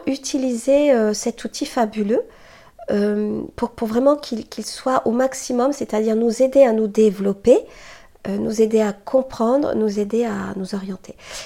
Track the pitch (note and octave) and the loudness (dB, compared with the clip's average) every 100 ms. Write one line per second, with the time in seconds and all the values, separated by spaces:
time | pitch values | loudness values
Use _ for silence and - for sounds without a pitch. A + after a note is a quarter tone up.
0 | - C4+ - C#4+ C4 A#3 C4+ C#4+ D4 A#3+ | -2 -6 -4 -2 -2 -2 2 4 6 4
1 | G#3+ G#3+ A#3 - - - C#4+ - G#3+ G#3+ | 2 0 -4 -6 -10 -8 -4 -2 -2 -2
2 | G3+ B3+ - - - - - - F5 G#3 | -2 -2 -4 -14 -20 -20 -20 -14 -4 -2
3 | G#3 G#3 G#3+ G#3+ - - A#3 - A3 A3+ | 0 0 -2 -6 -8 -8 -8 -6 -2 2
4 | C4+ D4 - A3+ - - G#3+ - C4 C4 | 2 2 -2 -10 -10 -12 -12 -6 -2 0
5 | - A#3 C4 C4 - B3 C4 C#4+ A#3 G#3+ | 0 0 0 -2 -4 0 0 -2 -4 -2
6 | A3 A3 A#3 A3 C4 C#4 B3+ A3 A3 G#3 | 0 0 0 2 4 6 6 4 0 4
7 | A3 F#3+ G3 G3 A#3 F4+ - - - - | 2 2 -2 0 4 4 4 -18 -20 -20
8 | - _ - G3+ A3+ A3 A3 A3 G#3+ G3+ | -20 _ -8 -6 -4 0 2 2 0 -4
9 | - C4 C4 - A3+ C4+ D4 A3 G#3+ G3+ | 0 0 0 -2 0 2 0 0 -2 -2
10 | G3+ A3 A#3 G3+ F#3+ G3 F#3 G3+ F#3+ F#3 | -2 -2 -2 -4 -8 -8 -8 -8 -8 -12
11 | - - - - | -14 -20 -16 -16